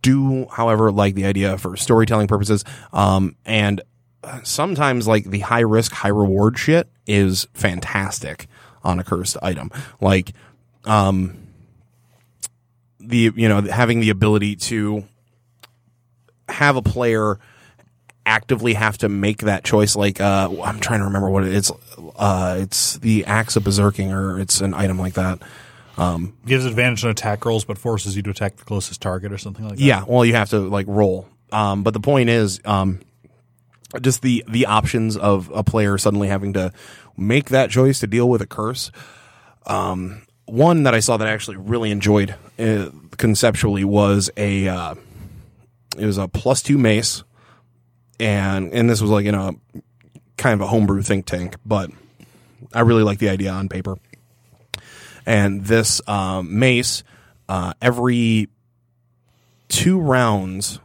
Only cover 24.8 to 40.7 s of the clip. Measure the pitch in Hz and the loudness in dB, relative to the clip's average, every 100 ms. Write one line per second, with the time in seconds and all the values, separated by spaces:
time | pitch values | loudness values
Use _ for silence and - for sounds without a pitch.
24.8 | 98 92 92 92 92 90 - - - - | -2 -2 -4 -2 -4 -4 -12 -20 -20 -20
25.8 | - - 90 85 92 - 120 131 127 117 | -18 -4 -4 -2 -8 -12 -2 -2 0 0
26.8 | 123 113 120 107 110 104 120 113 - 101 | 0 0 -2 -4 -4 -4 -2 -2 -4 -8
27.8 | 120 107 101 98 101 98 101 - - 104 | -4 -4 -4 -6 -6 -6 -6 -8 -6 -6
28.8 | - - 101 92 101 98 107 98 107 101 | -6 -8 -6 -6 -8 -12 -12 -12 -12 0
29.8 | 139 110 98 123 117 117 104 107 95 101 | 2 2 2 4 4 4 2 0 0 -4
30.8 | 98 101 101 92 92 _ _ 107 104 98 | -2 2 2 2 -8 _ _ -2 0 0
31.8 | 101 110 104 139 120 117 104 92 107 101 | -2 -2 0 2 4 4 2 -2 -2 0
32.8 | 95 92 - _ _ _ _ _ _ _ | 0 -4 -10 _ _ _ _ _ _ _
33.8 | - 123 131 127 131 120 - 113 120 107 | -14 -2 -2 0 0 0 0 0 2 2
34.8 | - 120 113 104 101 98 87 80 101 113 | 2 -2 -2 0 2 2 0 -4 0 2
35.8 | 104 98 107 101 98 98 98 98 92 - | 2 2 2 0 0 -2 -2 -4 -4 -6
36.8 | - - - - 98 135 143 131 127 127 | -20 -20 -20 -6 0 0 2 0 2 4
37.8 | 135 135 113 113 120 120 - - 110 131 | 2 2 0 2 2 2 -2 -8 -8 -8
38.8 | - - - - _ _ _ _ - 101 | -12 -14 -20 -20 _ _ _ _ -6 -4
39.8 | 90 92 92 104 _ _ - 113 160 | -4 -6 -8 -12 _ _ -8 4 4